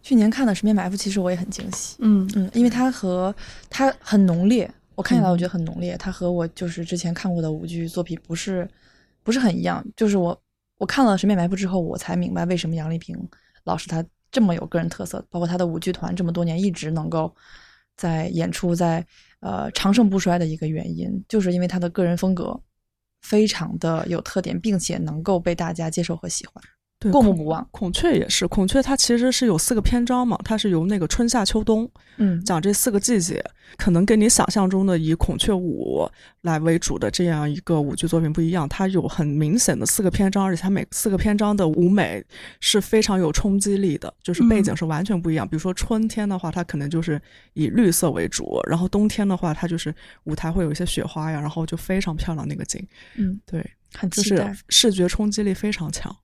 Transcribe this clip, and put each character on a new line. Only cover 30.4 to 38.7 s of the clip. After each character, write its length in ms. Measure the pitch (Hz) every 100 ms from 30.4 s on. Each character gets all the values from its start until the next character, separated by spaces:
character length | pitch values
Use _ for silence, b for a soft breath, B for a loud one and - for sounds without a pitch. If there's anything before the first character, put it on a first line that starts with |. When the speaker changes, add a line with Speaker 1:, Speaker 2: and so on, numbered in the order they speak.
Speaker 3:
它 140 | - 220
是 120 | 208
由 160 | 170 175
那 140 | 202
个 80 | 170
春 200 | - 240
夏 160 | 247
秋 200 | 190 220
冬， 260 | 220 220 233 _ b -
Speaker 1:
嗯。 240 | 202 170 190
Speaker 3:
讲 160 | 170
这 100 | 180
四 180 | 202 -
个 100 | 202
季 200 | - 226
节， 240 | 170 - - B B -
可 140 | -
能 140 | 170 208
跟 140 | 220
你 80 | 208
想 220 | - -
象 200 | 220 185
中 160 | 190 190
的 120 | 175
以 160 | 156
孔 240 | 165 - 156
雀 160 | -
舞 560 | 190 180 - - 67 82 b b b
来 160 | 175 156
为 200 | 160 165
主 180 | - -
的 140 | 104
这 140 | - 175
样 240 | 156 147
一 60 | 147
个 220 | - 160
舞 160 | 143 -
剧 120 | 165
作 120 | 165
品 120 | 160
不 100 | 156
一 80 | 165
样， 180 | 180
它 200 | 143